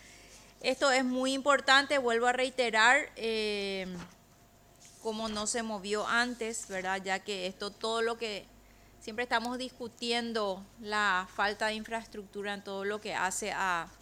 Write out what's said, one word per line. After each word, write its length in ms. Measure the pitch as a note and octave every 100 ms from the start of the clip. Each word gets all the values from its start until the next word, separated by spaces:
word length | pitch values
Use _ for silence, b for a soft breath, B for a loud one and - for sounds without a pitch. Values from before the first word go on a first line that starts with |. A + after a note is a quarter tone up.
| B B B B B -
Esto 300 | A#3+ C4 C#4+
es 140 | B3+ B3+
muy 280 | B3+ C4
importante, 640 | C4+ C#4+ C4+ C4+ C4+ C#4 C#4+
vuelvo 300 | A#3+ A#3 A#3+
a 60 |
reiterar, 760 | B3+ C4 B3+ A#3+ A3 A3+ C#4 D4 -
eh, 720 | A3+ A3 G#3+ G#3 G3 G3 F#3 F3+ E3+ - - - - - - - - -
como 280 | A3 A3 A3
no 180 | G#3+ G#3
se 160 | A#3+
movió 420 | A3+ G#3 G3 G#3 G3
antes, 640 | A#3 A#3+ A#3+ A3 A3+ -
¿verdad? 340 | F#3+ F#3 F#3+
Ya 180 | F#3+ F#3+
que 280 | G3 G3 F3+
esto, 240 | F#3+ G3+
todo 300 | G3+ A3 A3+
lo 160 | A3+ A3+
que 280 | A3+ G3+ - - b b b b
siempre 240 | - A3
estamos 340 | B3 A#3 A3+ B3+
discutiendo, 1040 | B3+ - A#3 - A#3+ A#3 A#3 A3+ G#3 F#3 G3+ -
la 460 | G#3+ G#3 G#3 F#3 F#3
falta 340 | - G3+ G#3 A3
de 80 | A3
infraestructura 800 | A3 A3+ A3 G#3+ F#3+ G#3 G3+
en 100 | G3+
todo 200 | G3 G3
lo 160 | G3 G#3+
que 160 | G#3 D#3+
hace 380 | F3+ - G#3
a, 340 | F3 F#3+ E3+ E3 -